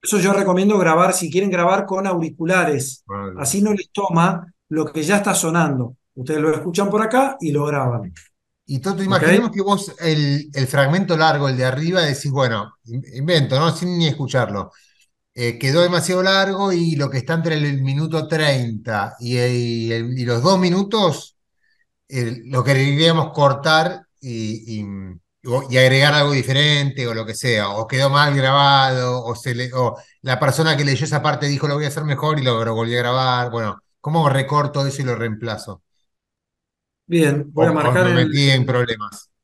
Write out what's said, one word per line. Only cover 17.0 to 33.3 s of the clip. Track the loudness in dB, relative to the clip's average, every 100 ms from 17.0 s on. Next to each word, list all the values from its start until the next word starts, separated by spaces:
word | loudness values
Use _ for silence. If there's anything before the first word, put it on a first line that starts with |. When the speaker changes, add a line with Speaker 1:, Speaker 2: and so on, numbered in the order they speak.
| -2
Speaker 2:
que | -4
está | -2 -2
entre | -2 -2
el, |
el | -2 0
minuto | -2 -2 -2 -4 -2
treinta | 0 0 0 -2 -6 -6 -4 -4 -8
y, | -4 0
y | 0 0 -2 -4 -4
el, | -4 -4 -4
y | -2
los | 0
dos | 2 2
minutos, | 2 0 0 0 0 0 -10 _ _ _ _ _ _ _ _
el, | -4 -4 -6 -4
lo | -2 2
queríamos | 2 2 2 2 2 0
cortar | 2 2 2 2 2 2 -4 _ _
y, | -12 -8 -6 -8 -8 -10
y, | -8 -10 -12 -16 _ _ -4 -4 0
y | 4
agregar | 6 6 4
algo | 4 2
diferente | 0 0 2 2 2 0 -2 -4
o |
lo | -4 -6
que |
sea, | -4 0 0 0
o | -4 -4
quedó | 0 2
mal | 4 4 4
grabado, | 2 4 6 6 4 2 -2 -2
o | -4 -6
se | -6 -6
le, | -4
o | -2 -2 -2 -18 _
la | -4 0
persona | 2 2 2 2
que |
leyó | 2 0 0
esa | 0
parte | 0 0 -2
dijo, | -2 -2
"Lo | -2
voy | -4
a |
hacer | -4
mejor", | -4 -2 -2 0
y |
lo, | 0 0 -2
lo | -2
volvió | -2 -2
a |
grabar. | 0 0 0